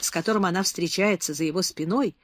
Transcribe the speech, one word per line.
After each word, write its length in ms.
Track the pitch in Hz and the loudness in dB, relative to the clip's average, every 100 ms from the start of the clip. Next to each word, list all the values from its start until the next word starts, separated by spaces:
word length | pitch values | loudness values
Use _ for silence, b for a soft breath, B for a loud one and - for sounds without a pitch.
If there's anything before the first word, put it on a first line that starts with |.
с 80 | - | -4
которым 360 | 165 190 214 190 | -2 0 2 2
она 180 | 185 | 2
встречается 720 | 190 - 170 - 208 190 - 147 | 0 0 -2 2 2 2 -2 -2
за 80 | |
его 180 | 160 170 | -2 0
спиной, 540 | 180 - 160 240 233 - | -2 -2 -2 0 0 -4